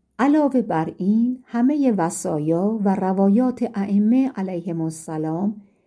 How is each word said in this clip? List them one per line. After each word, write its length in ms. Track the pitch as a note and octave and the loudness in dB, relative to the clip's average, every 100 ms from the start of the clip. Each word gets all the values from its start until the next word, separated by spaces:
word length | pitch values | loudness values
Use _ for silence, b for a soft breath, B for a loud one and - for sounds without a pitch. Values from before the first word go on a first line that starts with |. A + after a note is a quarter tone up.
| _ - | _ -2
علاوه 420 | C4 D#4 D4 C4 | 2 4 2 0
بر 320 | G#3 E3 D#3+ - | 0 -2 -2 -2
این، 420 | F#3 A3 A#3+ B3+ | 0 2 0 -2
همه 480 | _ A#3 B3 D4+ C4+ G3+ | _ 0 2 2 0 2
وصایا 840 | E3+ - F#3 D#3+ D3+ E3 G3+ A3+ | 0 -2 -4 -2 0 0 0 0
و 120 | G3+ F#3+ | 0 0
روایات 720 | F#3 F#3 G3 G3+ B3+ B3 A#3+ | 0 2 4 4 2 -2 -6
ائمه 580 | G#3 G3+ G3+ G#3+ B3+ C4 - | -4 0 2 4 4 2 -2
علیهم 460 | F#3+ F3+ F3 E3 | -6 -6 -4 -4
السلام 800 | D#3+ D#3+ - D#3 D#3 E3 G3+ G#3+ B B | -4 -6 -8 -6 -4 -2 -4 -4 B B